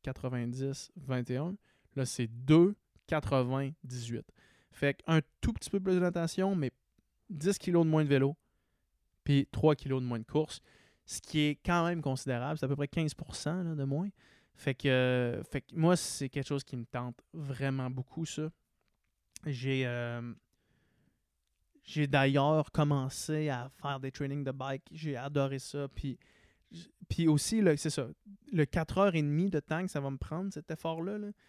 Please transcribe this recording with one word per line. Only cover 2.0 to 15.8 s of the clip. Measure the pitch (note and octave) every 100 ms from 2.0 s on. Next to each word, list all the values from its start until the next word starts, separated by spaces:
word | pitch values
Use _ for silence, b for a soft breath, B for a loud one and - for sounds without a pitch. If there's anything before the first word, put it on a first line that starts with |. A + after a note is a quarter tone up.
| B2+
c'est | - A#2
deux, | A#2 C3 D#3 F3+ G#3 _ _ -
quatre-vingts, | D#3 - C#3 B2 C3+ C3+ D#3
dix-huit. | B2+ B2 A#2 A#2 - _ b b b
Fait | - C#3+
qu'un | C#3 - D#3+ - _
tout | -
petit | A3 -
peu | G3+
plus | F#3+ F#3
de |
natation, | F3+ E3+ E3 - F#3+ F#3+
mais | C3+ - _ _ _ _ -
dix | E3 E3 G3+
kilos | - F3
de | D#3+
moins | D#3 D3+
de |
vélo, | C#3 C#3 D3+ _ _ _ _ _ _ _ _ -
puis | C#3 -
trois | - D#3 D3
kilos | C#3 C3
de | B2+
moins | A#2
de | A2
course, | D3+ D#3 - b b b b -
ce | -
qui | - D#3
est | D3 D3 -
quand | F3 E3+
même | F3
considérable. | D3 C3 - B2 C3 D#3
C'est | C3
à |
peu | C#3+
près | C#3+
quinze | - D#3
pour | - - -
cent, | - F3
là, | F3 D#3
de |
moins. | C#3 C#3 G3+ - b b b
Fait | _ - C3+
que, | C#3+
euh, | B2+ B2+ B2+ A#2+ A#2
fait | - C#3
que | -
moi, | E3+